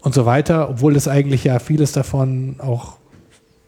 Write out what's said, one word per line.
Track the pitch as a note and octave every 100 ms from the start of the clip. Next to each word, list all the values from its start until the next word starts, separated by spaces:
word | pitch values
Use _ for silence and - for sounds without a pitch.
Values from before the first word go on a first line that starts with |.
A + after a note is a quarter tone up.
und | C#3
so | C3+ A#2
weiter, | C3+ D3+ E3 C#3+
obwohl | B2 D3+
das | C#3+ C#3+
eigentlich | C#3+ C#3 C3+ C#3
ja | B2
vieles | - D3+ C#3+
davon | C#3+ - C#3 C3 C3 C3 C3+
auch, | C3+ A#2+ - - _ - _ _ _ _